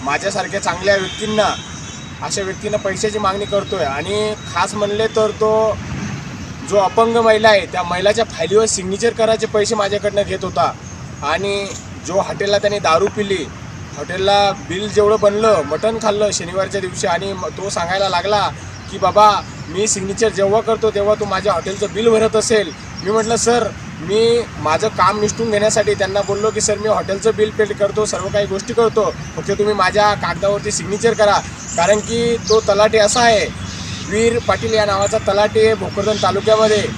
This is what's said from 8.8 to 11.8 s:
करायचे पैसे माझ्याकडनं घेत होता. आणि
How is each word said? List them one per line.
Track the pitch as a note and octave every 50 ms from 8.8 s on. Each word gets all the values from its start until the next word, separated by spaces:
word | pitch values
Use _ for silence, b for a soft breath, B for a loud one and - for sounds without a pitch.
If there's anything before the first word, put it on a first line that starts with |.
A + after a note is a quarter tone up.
| F3+ F#3 F#3+ G3 A3+ A#3
करायचे | A3+ - A3+ A3 A3 A3 G#3+
पैसे | G#3+ - G#3+ G3+ - A#3
माझ्याकडनं | G#3+ G3+ G3 G3+ G3+ F#3+ G#3 G3+ G3+ G3+ F3+
घेत | F#3+ F#3+ G3
होता. | F#3 - F3+ E3+ C#3+ A#2 - - - - - - - - - C#3+
आणि | C#3+ D#3 E3+ F#3+ G3+ G3+ G3+ G3+ F#3+ E3+ -